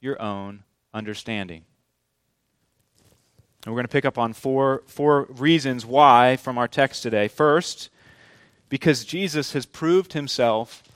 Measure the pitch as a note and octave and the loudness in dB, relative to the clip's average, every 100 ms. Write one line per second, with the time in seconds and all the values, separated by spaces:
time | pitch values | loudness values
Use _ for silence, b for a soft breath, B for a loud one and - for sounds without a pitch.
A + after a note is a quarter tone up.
0 | B2+ C#3 A2 G2+ G2 G2+ _ _ _ A2 | -12 -10 -10 -10 -14 -18 _ _ _ -14
1 | G#2+ G#2+ - A2 F#2+ E2 D#2+ _ _ _ | -12 -12 -10 -10 -10 -14 _ _ _ _
2 | _ _ _ _ _ _ _ _ _ _ | _ _ _ _ _ _ _ _ _ _
3 | _ _ _ _ _ _ - A#2 A#2+ C#3+ | _ _ _ _ _ _ -12 -8 -4 -2
4 | C#3 B2 A#2 A2 C3+ C3 C3+ C3+ - - | -2 -2 -4 -4 -4 0 0 -2 -8 -2
5 | D3 D3 C#3 C3 C#3+ E3 C3+ B2 A2+ C3 | 2 2 0 -4 2 2 0 -6 -2 6
6 | D3 A#2+ B2 B2+ - B2 A#2+ - C3+ - | 8 8 6 2 -4 -4 -4 0 0 0
7 | A#2+ A2 G#2 - D3+ D3+ F3 - - b | -4 -2 -2 0 2 2 -2 -12 -18 b
8 | b b b b b b b C3+ E3 C3 | b b b b b b b -4 0 -2
9 | A2+ E3 F#3+ D3+ C#3 D3 B2 - D#3+ F3+ | -4 -6 -4 -4 -4 -6 -8 -8 0 0
10 | F3+ D#3 C#3+ - A#2+ A2 A#2 - _ | 0 -8 -8 -2 0 0 -4 -14 _